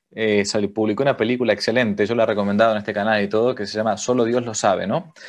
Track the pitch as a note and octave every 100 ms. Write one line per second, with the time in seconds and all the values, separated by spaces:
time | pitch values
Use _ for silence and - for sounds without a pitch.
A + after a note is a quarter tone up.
0 | _ G#2 A2 G#2 G2+ A2 G2+ A2+ G#2+ G2+
1 | C#3 B2+ A2+ B2 A#2 G2+ - A#2 A#2 G2+
2 | G#2 A#2 A2+ G#2 G2+ G#2 A2+ G#2 G#2 G#2
3 | G#2 G#2+ G2+ G#2+ A#2+ A#2+ G2 G#2+ A2 G2+
4 | - B2+ A2+ B2 A#2+ G#2+ G#2+ F2+ F#2 C#3+
5 | - -